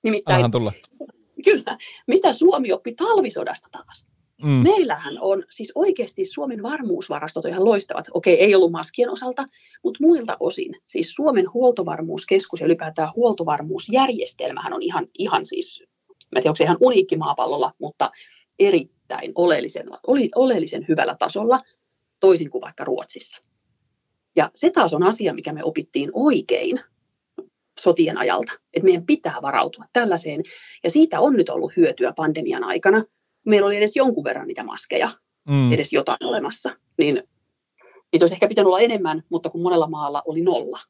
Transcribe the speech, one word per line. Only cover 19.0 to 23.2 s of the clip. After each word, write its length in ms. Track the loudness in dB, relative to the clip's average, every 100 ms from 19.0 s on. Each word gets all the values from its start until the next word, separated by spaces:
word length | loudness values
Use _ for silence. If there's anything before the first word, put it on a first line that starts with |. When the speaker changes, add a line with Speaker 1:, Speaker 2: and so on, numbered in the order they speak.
| _ -10 -8
Speaker 1:
oleellisen, 520 | 0 2 2 -2 -10 -14 -12 0
oli, 220 | 0 2
oleellisen 500 | 2 2 0 -4 -8 -2
hyvällä 280 | 0 0 -2
tasolla, 400 | -4 -2 0 0 -2 _ _ _ _ _
toisin 300 | 4 4 0
kuin 120 | -8
vaikka 220 | -10 -12
Ruotsissa. 540 | -6 -6 -8 -16